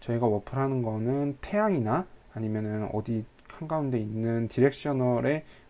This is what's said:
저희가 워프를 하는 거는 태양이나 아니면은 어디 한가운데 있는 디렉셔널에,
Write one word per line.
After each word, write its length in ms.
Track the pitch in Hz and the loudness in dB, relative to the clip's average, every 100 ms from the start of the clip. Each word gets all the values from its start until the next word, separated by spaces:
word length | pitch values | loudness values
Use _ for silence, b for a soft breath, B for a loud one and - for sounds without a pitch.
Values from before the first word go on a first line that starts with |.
저희가 260 | - 117 117 | -2 2 2
워프를 360 | 104 - 131 | 2 -2 -2
하는 200 | 135 131 | 0 0
거는 560 | 110 107 117 139 143 139 | 0 -2 0 0 -2 -4
태양이나 680 | - 208 214 165 107 151 185 - - | -2 0 2 2 2 0 -2 -12 -14
아니면은 540 | 113 110 107 107 107 107 | -6 -2 -2 -2 -2 -2
어디 320 | 107 113 113 110 - - | -4 -2 -4 -6 -14 -18
한가운데 500 | - 156 160 139 123 | -12 -4 -2 0 0
있는 500 | 107 110 113 117 113 | -2 -2 0 0 0
디렉셔널에, 960 | - 139 - 147 135 123 120 127 156 - b | 4 4 4 -2 2 2 2 2 0 -4 b